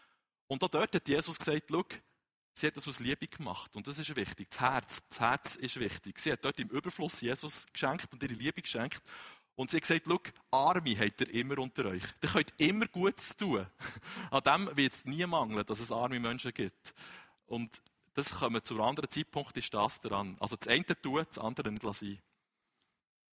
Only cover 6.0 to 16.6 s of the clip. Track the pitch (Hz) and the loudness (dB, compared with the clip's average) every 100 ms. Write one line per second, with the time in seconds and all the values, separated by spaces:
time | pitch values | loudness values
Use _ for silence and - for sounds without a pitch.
6 | 101 - 160 127 135 139 117 127 175 - | -10 -4 -2 0 -2 -2 -2 -2 -4 -4
7 | 170 - 120 135 151 - - - 147 160 | 0 0 0 -2 0 -2 -2 -2 0 0
8 | - 123 135 113 135 - - 113 117 - | -6 -6 -6 -4 -4 -4 -6 -4 -4 -6
9 | - - - - _ - 127 165 - 165 | -14 -18 -18 -20 _ -8 0 2 4 2
10 | 160 175 - - - 131 147 180 151 104 | 4 0 0 -14 0 4 6 4 2 2
11 | 107 - 123 113 131 139 131 - 107 92 | 2 2 -2 0 -2 -2 -4 -2 -2 -2
12 | - - - - 147 - 156 208 - 180 | -6 -4 2 4 4 4 2 4 0 2
13 | 185 - - - 202 110 95 - - - | 2 4 0 2 0 0 -2 -10 -12 -12
14 | - - - 135 139 160 196 147 131 - | -12 -10 -2 2 4 4 2 2 2 2
15 | 131 151 180 165 113 107 104 107 117 113 | -2 -2 0 0 0 -2 -2 -2 -2 0
16 | 123 123 117 120 123 - | 0 0 -2 -2 -6 -4